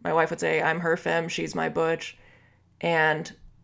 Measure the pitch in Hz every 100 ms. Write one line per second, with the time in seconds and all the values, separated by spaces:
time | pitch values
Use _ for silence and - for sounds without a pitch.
0 | 170 165 165 170 165 160 156 165 170 170
1 | 170 165 165 170 160 160 160 160 160 165
2 | - - - - _ _ _ _ 170 165
3 | 156 156 160 - - -